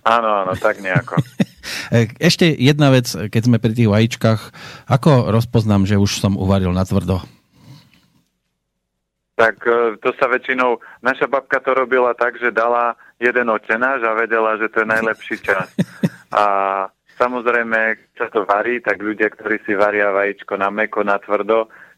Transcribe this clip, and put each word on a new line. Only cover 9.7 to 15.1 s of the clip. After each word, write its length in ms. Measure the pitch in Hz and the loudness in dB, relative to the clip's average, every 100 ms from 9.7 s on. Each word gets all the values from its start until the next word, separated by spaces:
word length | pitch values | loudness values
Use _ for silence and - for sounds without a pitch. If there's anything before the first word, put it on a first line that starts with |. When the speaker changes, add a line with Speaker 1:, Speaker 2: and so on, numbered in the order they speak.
| 120 117 104 | 0 0 -2
Speaker 1:
to 80 | 127 - | -4 -2
sa 80 | 131 | 0
väčšinou... 560 | 123 - 127 127 113 - - | 0 -2 -2 0 -2 -6 -6
Naša 300 | 123 131 135 | -4 -2 -2
babka 320 | 135 - 131 | -2 -2 -2
to 80 | 135 | 0
robila 480 | 131 123 127 123 117 | -2 0 2 2 0
tak, 240 | 120 117 | -4 -2
že 80 | 120 | -4
dala 480 | 107 117 120 120 - - _ | 0 0 0 -2 -4 -14 _
jeden 240 | 120 120 120 | -2 0 0
očenáš 560 | 107 - 113 127 135 | -2 -2 -2 -2 -2
a 160 | 113 110 | -2 -2
vedela, 400 | 113 113 110 107 | -2 0 0 -2
že 80 | 110 | -2
to 80 | 110 | -2
je 80 | 110 | -2
najlepší 460 | 110 113 | -2 -2